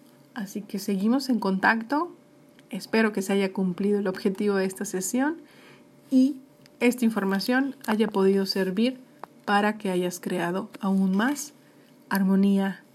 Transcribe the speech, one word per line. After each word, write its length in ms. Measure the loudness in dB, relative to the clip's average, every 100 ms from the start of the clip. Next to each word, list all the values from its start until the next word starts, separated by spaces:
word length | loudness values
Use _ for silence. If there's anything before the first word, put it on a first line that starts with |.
| -20 -20 -18
Así 280 | -12 -10 -10
que 160 | -10 -8
seguimos 500 | -4 -2 0 0 0
en 120 | 0
contacto. 720 | 0 2 2 2 0 -4 -4 -8 _ _ -20 -20 -14
Espero 420 | -12 -2 2 2
que 80 | 0
se 120 | -2
haya 200 | 0 0
cumplido 460 | 0 -2 0 0 0
el 80 | 0
objetivo 480 | -2 -2 -2 0
de 100 | 0
esta 200 | -2 -4
sesión 540 | -8 -6 -4 -2 -2 -4 -12 -20 -20 -20 -20 -20 0
y 280 | 4 4 2 -10 -20 -20 0
esta 260 | 0 2
información 680 | 0 0 0 0 0 0 -2 -4 -4
haya 180 | 0 0
podido 400 | 2 4 4 0
servir 540 | -2 -2 0 0 -2 -12 -20 -20 -12
para 320 | 0 2 2 0
que 140 | -2
hayas 300 | -2 -2 -4
creado 500 | -6 -4 -2 -4 -8 -6
aún 360 | 0 2 2 2
más 360 | 0 -2 -8 -16 -20 -20 -20 -20 -6
armonía 760 | -2 2 4 4 2 0 -4 -14